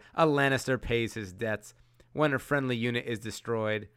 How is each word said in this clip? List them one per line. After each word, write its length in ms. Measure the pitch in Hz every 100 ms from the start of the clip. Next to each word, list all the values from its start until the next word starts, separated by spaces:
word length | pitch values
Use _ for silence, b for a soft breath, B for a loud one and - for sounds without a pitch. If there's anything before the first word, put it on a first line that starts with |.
| B
A 120 | - 160
Lannister 540 | 143 139 135 - 127
pays 340 | - 117 113
his 180 | 113 98
debts. 420 | 92 110 104 - b b b b
When 220 | 139 151
a 40 | 131
friendly 380 | - 147 131 120
unit 300 | 120 120 123
is 120 | 113
destroyed, 680 | 110 - - 113 107 107 101